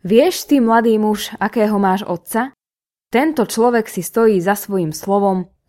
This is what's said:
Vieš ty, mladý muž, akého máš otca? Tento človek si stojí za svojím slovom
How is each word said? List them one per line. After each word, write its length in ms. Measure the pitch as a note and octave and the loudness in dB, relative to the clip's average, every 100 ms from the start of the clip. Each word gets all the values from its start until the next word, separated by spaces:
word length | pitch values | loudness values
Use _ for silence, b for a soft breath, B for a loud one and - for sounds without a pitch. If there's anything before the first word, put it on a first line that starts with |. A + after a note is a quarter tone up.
Vieš 420 | F3+ A3+ D#4+ - - | 4 4 4 -2 0
ty, 80 | C#4+ | 2
mladý 380 | A3+ A3+ A3+ G#3+ | 4 2 2 2
muž, 320 | G#3+ G#3+ - - | 0 -2 -6 -6
akého 400 | G#3 A#3+ G#3+ G3+ | -4 0 0 2
máš 260 | G3 F#3+ G3+ | 0 -2 -4
otca? 480 | F3 - A3+ C4 _ _ _ _ _ _ | -8 -6 -6 -6 _ _ _ _ _ _
Tento 400 | A#3 D#4 D4+ G3+ | 0 0 0 -2
človek 400 | - A#3+ A#3+ A3 | 0 0 0 -4
si 160 | - | -10
stojí 340 | E3 A#3 A3+ G3 | -6 2 2 2
za 100 | F3 | 0
svojím 380 | G3+ - G3 E3 | -4 -4 -4 -4
slovom 560 | D3+ G3 G3+ G3+ F#3+ F3 _ | -6 -2 0 0 -2 -6 _